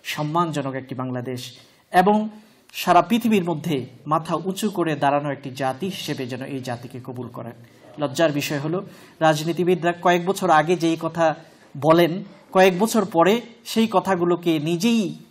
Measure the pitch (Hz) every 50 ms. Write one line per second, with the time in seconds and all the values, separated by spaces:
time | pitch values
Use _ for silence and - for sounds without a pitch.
0 | _ - - - 151 151 151 170 175 165 147 147 131 135 131 131 131 - 131 120
1 | 127 127 123 127 120 131 127 123 - - - - - _ _ _ _ _ - 180
2 | 180 202 214 214 214 214 - - - _ _ _ _ _ - - - 185 - -
3 | 339 - 233 233 226 226 220 196 170 175 165 147 - 175 151 131 113 - - -
4 | - 147 151 165 160 175 170 151 165 185 185 - 214 208 196 180 170 165 151 139
5 | 147 139 143 147 143 147 135 131 - 135 123 139 135 131 131 131 190 196 180 -
6 | - - 147 - 131 123 131 120 135 139 143 131 127 127 120 120 - 117 - 123
7 | 120 - 123 123 127 113 - 123 123 117 120 - - - - - - - - -
8 | 147 135 131 165 165 156 143 143 139 - 156 139 139 160 165 190 202 - - -
9 | - - - _ 160 156 156 147 156 165 165 165 180 170 185 160 156 175 170 170
10 | - 180 175 175 170 180 190 - 190 180 160 156 151 160 185 160 170 170 165 165
11 | 165 160 160 170 165 160 147 - - - - _ _ _ - 143 135 151 160 170
12 | 175 151 170 196 208 - - - - _ - 185 185 196 180 175 214 220 - 226
13 | 196 - - 165 165 180 214 240 233 - - - _ - - 226 226 220 - 185
14 | 180 196 196 175 170 170 180 175 175 175 160 156 143 160 175 165 180 233 233 226
15 | 202 156 151 - - _